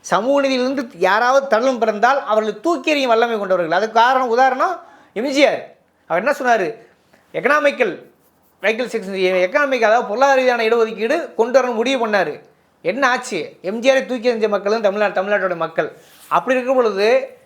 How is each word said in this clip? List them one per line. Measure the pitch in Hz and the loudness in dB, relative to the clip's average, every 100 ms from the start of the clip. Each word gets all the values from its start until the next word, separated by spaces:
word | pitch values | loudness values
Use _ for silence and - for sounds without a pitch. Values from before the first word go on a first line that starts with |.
சமூக | - 180 233 285 | 0 0 2 2
நீதியிலிருந்து | 269 254 254 277 240 | 2 0 -2 -4 -8
யாராவது | 170 185 208 247 277 277 | -2 2 2 4 2 2
தள்ளம் | 220 262 240 | 0 0 0
பிறந்தால் | 220 208 233 277 | -2 2 2 2
அவர்களை | 202 214 214 214 | 0 0 -2 -4
தூக்கி | 330 320 311 | -2 -2 0
எறியும் | 294 262 | -2 2
வல்லமை | 226 233 220 | 2 2 -2
கொண்டவர்கள். | 196 185 165 175 | 0 -2 0 0
அதுக்கு | 214 220 | 2 2
காரணம், | 240 262 254 | 4 2 0
உதாரணம் | 233 262 254 349 339 - - _ | 2 2 2 -2 -4 -12 -20 _
எம் | 190 269 277 | -8 -2 2
ஜி | 254 | 2
ஆர். | 156 - - _ _ _ | 2 -10 -20 _ _ _
அவர் | 165 | -2
என்ன | 240 285 | -2 -2
சொன்னாரு? | 254 226 165 147 - _ _ _ _ | 0 0 0 -6 -20 _ _ _ _
எக்கனாமிக்கல் | 160 202 294 285 226 214 151 - _ _ _ _ _ | -4 0 2 2 0 -4 -4 -16 _ _ _ _ _
வெஹிக்கிள் | 196 220 233 | -4 -2 -4
செக்ஷன், | 220 190 190 185 185 180 | -6 -6 -2 0 2 0
எக்கனாமிக், | 294 277 254 220 | -2 -2 0 2
அதாவது | 233 240 | 2 0
பொருளாதார | 220 277 269 | 0 2 4
ரீதியான | 254 240 | 2 0
இடஒதுக்கீடு | 220 233 220 190 226 330 277 | 0 0 0 -2 -2 -2 -4
கொண்டு | - 226 254 | -2 2 2
வரணும்னு | 247 220 | 2 -2
முடிவு | 247 269 | -2 0
பண்ணாரு. | 226 208 156 131 - _ _ _ | 0 0 0 -6 -16 _ _ _
என்ன | 165 226 262 | -6 -2 -2
ஆச்சு? | 247 - 185 127 - | -4 -6 -8 -8 -10
எம் | 175 226 | -10 -2
ஜி | 247 | 0
ஆரை | 262 | 0
தூக்கி | 202 254 240 | -2 -4 -2
எறிஞ்ச | 226 214 | -2 -2
மக்கள் | 202 202 | -2 -2
தான் | 226 202 | 0 0
தமிழ்நாடு, | 202 208 180 | 0 -2 -2
தமிழ்நாட்டோட | 196 208 185 | -2 0 0
மக்கள். | 170 165 170 156 - - - - | -2 -4 -4 -6 -8 -20 -20 -2
அப்படி | 160 240 | -2 2
இருக்கும் | 262 247 262 | -2 2 0
பொழுது | 226 196 214 262 262 - | 2 2 2 2 -2 -16